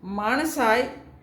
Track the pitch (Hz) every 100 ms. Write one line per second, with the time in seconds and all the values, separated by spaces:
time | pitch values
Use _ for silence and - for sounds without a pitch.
0 | 185 202 214 269 311 302 226 233 254 -
1 | - -